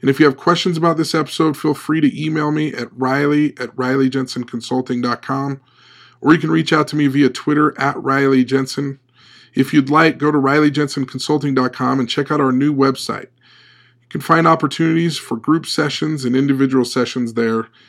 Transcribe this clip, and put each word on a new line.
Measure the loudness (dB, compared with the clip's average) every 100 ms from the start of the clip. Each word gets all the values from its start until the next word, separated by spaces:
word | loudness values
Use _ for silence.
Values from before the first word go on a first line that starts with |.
And | -2
if | 4
you | 4
have | 4
questions | 0 0 0 0
about | 0 0
this | -2
episode, | -2 -4 0 -2 0
feel | -2 -4
free | -2 2
to | 2 0
email | -2 -2 -2
me | -2 -2
at | -6 -10
Riley | -4 -2 0 2 2 0 -2
at | -10 -4
Riley | -2 2 2
Jensen | 0 -4 -8
Consulting | -8 -10 -4 -4 -2 -4
dot | -4 -4
com, | -6 -6 -4 -8 _ _ _ -20 -20 _
or | 2
you | 4
can | 4
reach | 0 2
out | 0 0
to | 0
me | 0
via | 2 2
Twitter | 0 -2 2 2 0
at | -4 -4
Riley | -2 0 2 2
Jensen. | 2 0 -2 -6 -8 -10 _ _ _ -20 _
If | -4 0
you'd | 2 4
like, | 4 4 2
go | 0
to | 2
Riley | 2 2 2
Jensen | 2 -4 -4 -6
Consulting | -8 -2 -2 0 0
dot | -2
com | -2 -2 0
and | -2
check | -2 -2
out | 0
our | 2
new | 2 0 2
website. | 2 0 -6 -10 -10 _ _ _ _ _ _ _
You | _
can | -10
find | 0 2 4
opportunities | 2 0 0 0 2 0 -4
for | -6 -6
group | 0 0 0
sessions | -2 -2 -2 -4 -4 0
and | 0
individual | 2 2 2 2 0
sessions | 0 -2 -2 -4
there. | -2 0 -2 -4 _